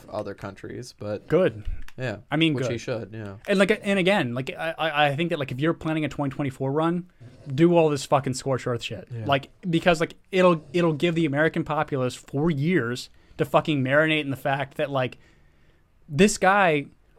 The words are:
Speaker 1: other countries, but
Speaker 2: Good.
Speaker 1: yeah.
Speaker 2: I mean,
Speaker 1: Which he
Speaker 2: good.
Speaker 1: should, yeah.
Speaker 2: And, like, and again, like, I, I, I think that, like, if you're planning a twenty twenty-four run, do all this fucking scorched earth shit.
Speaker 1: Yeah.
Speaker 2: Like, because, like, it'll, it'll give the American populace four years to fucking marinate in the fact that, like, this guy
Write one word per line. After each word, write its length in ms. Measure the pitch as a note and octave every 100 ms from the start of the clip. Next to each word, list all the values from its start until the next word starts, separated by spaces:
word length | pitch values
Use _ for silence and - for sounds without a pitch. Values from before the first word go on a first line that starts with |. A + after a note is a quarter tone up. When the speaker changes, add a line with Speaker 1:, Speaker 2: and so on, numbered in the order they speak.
| -
Speaker 1:
other 240 | G#2 G#2
countries, 640 | G2 G2+ G2 G#2+ A2+ B2+ -
but 300 | G#2 G#2 -
Speaker 2:
Good. 380 | D#3 F3+ G#2+ - - - -
Speaker 1:
yeah. 200 | B2+ G2+ -
Speaker 2:
I 60 | D3+
mean, 160 | E3
Speaker 1:
Which 140 | C3+ B2+
he 80 | A#2
Speaker 2:
good. 40 |
Speaker 1:
should, 280 | - A2+ G2+
yeah. 220 | A2 G#2 G2 -
Speaker 2:
And, 140 | G3
like, 180 | G3 G#3+
and 160 | G3+ G3
again, 340 | F3+ G3+ B2+
like, 180 | A#2+ C3+ -
I, 160 | E3 D#3+
I, 300 | D#3+ D3 D3
I 60 | C#3
think 140 | E3+
that, 60 | E3
like, 120 | C3+
if 80 | B2+
you're 140 | D#3
planning 320 | D#3+ D#3+ D#3 D3
a 40 |
twenty 220 | - C#3+
twenty-four 380 | C3+ C#3 - C3+
run, 360 | D3 D#3+ F3+ F3 _ - - -
do 220 | C3 E3+ E3+
all 140 | D#3+
this 160 | C#3+ -
fucking 300 | C#3+ C3 B2
scorched 320 | C#3 B2+ -
earth 160 | A#2+
shit. 260 | - A2+ -
Speaker 1:
Yeah. 120 | A#2+ G#2+
Speaker 2:
Like, 240 | C#3 - _ F#3
because, 300 | D#3+ F3+ E3
like, 140 | E3 - _
it'll, 320 | F#3 F3+ E3+ -
it'll 220 | F3 E3+
give 220 | D3 E3+ E3
the 100 | D#3+
American 400 | C#3 D#3+ E3+ D#3
populace 500 | D3+ D3+ C#3 B2+ -
four 340 | - C3+ D#3
years 600 | C#3+ D3+ F3+ A#2 B2 - - _ -
to 60 | D#3
fucking 380 | D#3+ D3+ D3
marinate 380 | B2+ C#3+ D#3+ D#3
in 80 | C#3
the 40 | C3
fact 400 | C#3+ C#3 C3+ -
that, 120 | D3
like, 280 | C#3 B2+ - _ _ _ _ _ _ _ _ -
this 280 | C#3+ G#3 G#3+
guy 480 | F#3 G3+ F#3 D3+ C#3 _ _